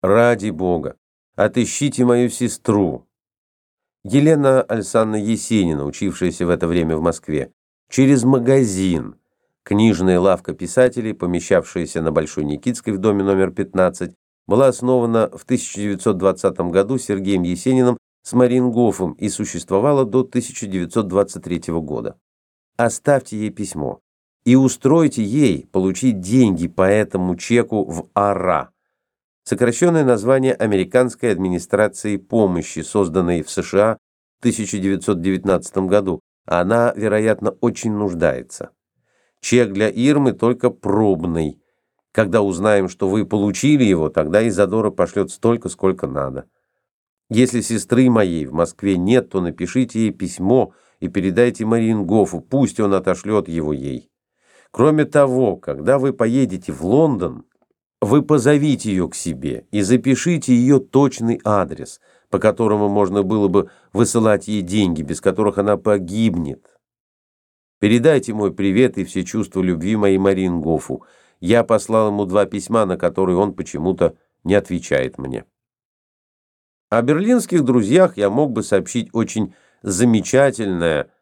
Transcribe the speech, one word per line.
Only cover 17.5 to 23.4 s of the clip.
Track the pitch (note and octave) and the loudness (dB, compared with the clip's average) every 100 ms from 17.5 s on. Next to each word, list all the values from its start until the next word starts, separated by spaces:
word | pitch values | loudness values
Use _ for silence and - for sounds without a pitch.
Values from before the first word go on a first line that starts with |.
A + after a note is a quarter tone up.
| F2+ C3 C3 B2 A#2+ _ _ | -2 0 2 2 0 _ _
с | - | -4
Мариенгофом | A#2+ B2 B2+ B2+ A2+ A#2 F#2+ F2+ | 2 2 2 0 2 0 0 -6
и | - G2+ | -4 -8
существовала | - F#2+ F2 - F#2+ C3 C#3+ B2 | -6 -8 -8 -2 0 2 2 2
до | B2 | 0
тысяча | B2+ B2 A#2+ - G#2 | -2 -4 -6 -12 -8
девятьсот | F#2+ E2+ A2+ G2+ | -6 -4 -4 -2
двадцать | F#2 G2 F#2+ - | 0 -2 -4 -8
третьего | F2 - D#2+ | -8 -4 -6
года. | D#2 C2+ A1 - _ _ _ _ _ - | -6 -8 -8 -14 _ _ _ _ _ -2
Оставьте | A#2 - - C#3 - | -2 0 0 0 0
ей | G#2+ | -8